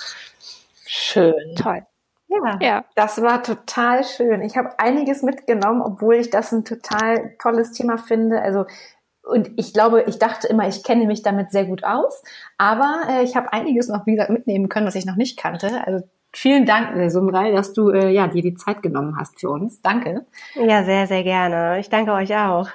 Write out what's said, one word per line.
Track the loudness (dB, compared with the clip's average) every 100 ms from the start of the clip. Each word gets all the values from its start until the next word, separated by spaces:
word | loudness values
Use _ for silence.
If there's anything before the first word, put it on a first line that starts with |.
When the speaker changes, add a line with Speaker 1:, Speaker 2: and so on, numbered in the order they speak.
| -16 -16 -20 _ -20 -20 _ _ -10
Speaker 1:
Schön. | -6 -2 4 4 4 -4 -6
Speaker 2:
Toll. | -4 -4 -8 _ _ _ _
Speaker 3:
Ja. | -2 -2 0
Speaker 2:
Ja. | 0 0 -2
Speaker 1:
Das | 0 0 2
war | 0 0
total | -2 -8 -6 -2 0 0
schön. | -2 -2 0 0
Ich | -2 -4
habe | -6 0
einiges | 0 2 0 0
mitgenommen, | -2 -4 -2 0 2 0
obwohl | -2 -2 4 4
ich | 4
das | 0 0
ein | -2
total | -2 -8 -6 -2 0 0 -2 -4
tolles | 0 0 -2
Thema | -2 -4 -4
finde. | -2 0 2 0
Also, | 0 -2 -4 -8 -20 _ _ _
und | -2 0 0 -4
ich | -4
glaube, | 2 4 4 2
ich | 0
dachte | 0 0 -2
immer, | 0 0
ich | -4
kenne | 0 2 2
mich | 0
damit | -2 -2 0
sehr | -2
gut | -2 -2
aus. | -2 0 -2 -4 -18 -20 -20 _
Aber, | 0 2 0 0 -2
äh, | 0
ich | 2 0
habe | -2
einiges | -4 0 0 0
noch, | -2 0
wie |
gesagt, | 0 0
mitnehmen | -2 0 0 0
können, | 0 -2
was |
ich | -2 -4
noch | -2
nicht | -2 -2
kannte. | -6 -4 -4 -4 -4
Also | -4 -6 _ _
vielen | -2 4 4 6
Dank, | 4 2 0
äh, | 0
Sunray, | 2 2 2 2
dass | 2 0
du, | 2 2
äh, | 4 4
ja, | 4 2
dir | 0
die | -2
Zeit | -4 -8 -4
genommen | -4 -4 -4 -6
hast | -10 -8
für | -6
uns. | -4 -6 -4
Danke. | -2 -2 -2 -6 -10 -20 -18
Speaker 3:
Ja, | 0 2 4
sehr, | 4 2 2
sehr | 0
gerne. | 0 0 0 0 0 -2
Ich | -2
danke | -2 0
euch | 0 0 0
auch. | 0 0 -2